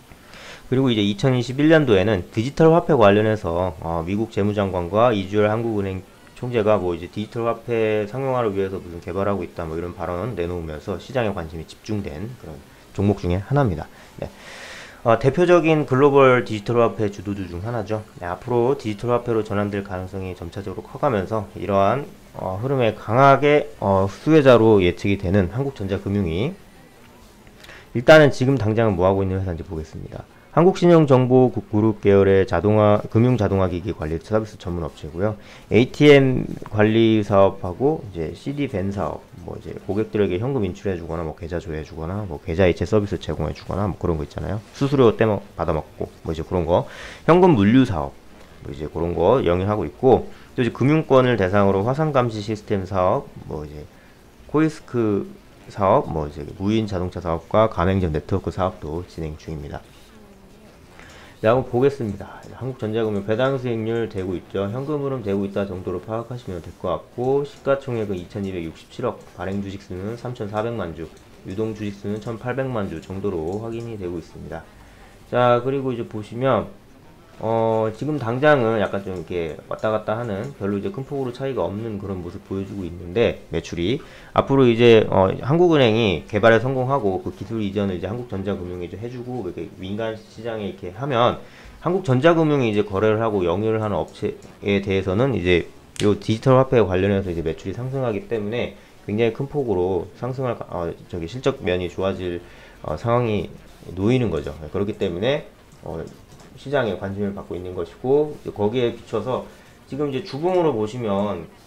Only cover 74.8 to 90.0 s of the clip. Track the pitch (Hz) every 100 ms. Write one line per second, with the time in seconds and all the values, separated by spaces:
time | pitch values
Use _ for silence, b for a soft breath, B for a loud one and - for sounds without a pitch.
74.8 | B B B B - 123 123 120 127 139
75.8 | 131 120 110 107 101 113 131 113 - -
76.8 | - - - - - - 110 113 113 110
77.8 | 110 107 135 151 113 123 151 147 113 113
78.8 | 92 101 101 92 82 90 82 76 - -
79.8 | 110 107 104 110 120 98 127 139 101 101
80.8 | 104 101 135 143 131 120 135 120 87 98
81.8 | 113 104 95 92 87 98 - 95 98 101
82.8 | 87 87 90 95 110 - - 85 - 82
83.8 | 85 135 B B B - - 135 127 113
84.8 | 120 113 101 98 95 - 110 160 175 156
85.8 | 123 110 113 80 - 104 113 113 127 135
86.8 | 127 139 104 92 - - 101 113 104 98
87.8 | 98 90 92 - - 98 95 95 90 90
88.8 | 87 90 117 123 120 123 92 82 80 -
89.8 | 95 104